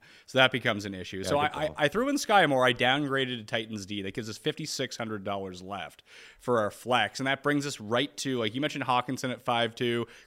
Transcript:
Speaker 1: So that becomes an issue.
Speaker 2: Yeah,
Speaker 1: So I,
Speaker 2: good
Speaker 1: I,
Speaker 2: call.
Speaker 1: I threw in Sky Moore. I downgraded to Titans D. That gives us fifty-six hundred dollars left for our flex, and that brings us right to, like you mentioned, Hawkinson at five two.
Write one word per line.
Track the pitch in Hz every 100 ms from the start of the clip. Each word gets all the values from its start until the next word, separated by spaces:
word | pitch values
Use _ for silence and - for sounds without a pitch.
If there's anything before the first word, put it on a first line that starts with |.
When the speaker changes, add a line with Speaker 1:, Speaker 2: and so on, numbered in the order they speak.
| - - -
Speaker 1:
So | 127
that | 131
becomes | 127 120 104 101
an |
issue. | 95 90 95
Speaker 2:
Yeah, | 95
Speaker 1:
So | 143
I, | 147
Speaker 2:
good | 139
Speaker 1:
I, | 151
Speaker 2:
call. | -
Speaker 1:
I | 147
threw | 208 269
in | 285
Sky | - 202 156
Moore. | 131 127
I |
downgraded | 120 123 139 143 135 127 123
to | 107
Titans | 117 113 107 95
D. | 104
That | 95
gives | 127 110
us | -
fifty-six | 151 143 151 - 127 -
hundred | 113 107
dollars | 98 101 95 90
left | 92 98 73 - _ - - -
for | - 120
our | 101
flex, | - 113 120 104 -
and | 135
that | 135
brings | 147 147 143
us | 135
right | 104 120 143 -
to, | 139 123
like | 110
you | 123
mentioned, | 147 147
Hawkinson | 127 123 131 127 131
at | 113
five | - 117 117
two. | - 120 117 117 -